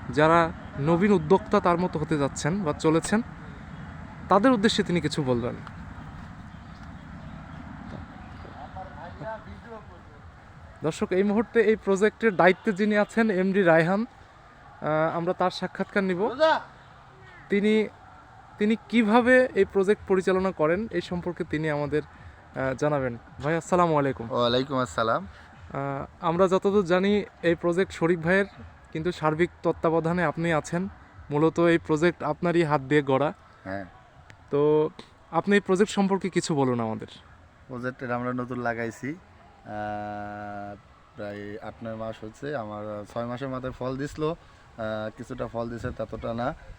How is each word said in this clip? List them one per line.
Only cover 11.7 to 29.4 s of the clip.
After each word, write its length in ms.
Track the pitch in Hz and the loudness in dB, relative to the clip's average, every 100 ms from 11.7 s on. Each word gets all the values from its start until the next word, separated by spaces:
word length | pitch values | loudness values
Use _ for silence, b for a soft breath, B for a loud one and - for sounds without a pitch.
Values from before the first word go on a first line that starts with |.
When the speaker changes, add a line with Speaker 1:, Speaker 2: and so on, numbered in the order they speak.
| 220 | 2
Speaker 1:
প্রজেক্টের 600 | - 196 214 - 226 175 | 2 2 2 2 0 6
দায়িত্বে 360 | 175 185 - | 6 6 0
যিনি 260 | 180 214 208 | 0 2 2
আছেন 320 | 202 - 226 | 2 2 2
এমডি 320 | 185 190 190 | 2 2 4
রায়হান, 380 | 180 165 165 196 | 6 6 6 2
আহ, 1160 | 233 - - - - - - - 147 156 160 165 | -2 -10 -20 -20 -20 -20 -20 -8 -2 0 0 0
আমরা 160 | 170 | -2
তার 180 | 180 180 | 0 0
সাক্ষাৎকার 540 | - 185 - 196 208 | -2 -8 -6 -2 0
নিব। 240 | 190 180 214 254 320 277 - - - - - - - - - | 0 0 -2 2 2 2 -2 -20 -20 -20 -20 -20 -20 -20 -2
তিনি, 400 | 202 208 220 208 - - - - - - - | 2 4 2 0 -6 -20 -20 -20 -20 -20 -2
তিনি 180 | 208 220 - | 0 0 2
কিভাবে 600 | 220 208 233 240 254 254 | 2 6 4 6 6 4
এই 100 | - | 2
প্রজেক্ট 380 | 196 196 190 214 - | 2 2 2 0 2
পরিচালনা 440 | 190 180 185 190 | 2 2 2 0
করেন 360 | - 156 180 226 | 0 0 2 -2
এই 100 | 175 | -6
সম্পর্কে 440 | - 180 180 165 | -4 -6 -6 -6
তিনি 260 | 170 151 160 | -4 -2 -2
আমাদের, 320 | 147 147 147 | -2 0 -2
আহ, 720 | 147 - - - - 143 135 | -4 -16 -20 -20 -14 -6 -4
জানাবেন। 440 | 127 147 147 131 117 - - | 0 0 0 -2 -6 -14 -8
ভাই, 160 | 143 165 | -2 -2
আসসালামু 420 | - 180 175 151 | 0 2 4 4
আলাইকুম। 340 | 139 127 113 | 2 -2 -4
Speaker 2:
ওয়ালাইকুম 460 | 120 120 123 131 135 | 0 2 2 0 -2
আসসালাম। 480 | 123 - 113 135 190 | -2 0 0 0 -4
Speaker 1:
আহ, 800 | - - - - 143 139 139 143 - | -16 -20 -20 -10 -8 -6 -6 -10 -4
আমরা 280 | 175 170 190 | -2 2 4
যতদূর 380 | 185 202 202 175 | 4 4 2 4
জানি 380 | 180 196 208 - - | 2 4 2 0 -2
এই 120 | 170 | 0
প্রজেক্ট 380 | 170 175 170 190 | 2 2 0 -2
শরীফ 280 | - 165 175 | 0 0 2
ভাইয়ের, 260 | 160 190 196 - - - - | 4 2 2 -6 -20 -20 -12
কিন্তু 200 | 160 165 | -6 -4
সার্বিক 380 | - 156 156 | 0 0 2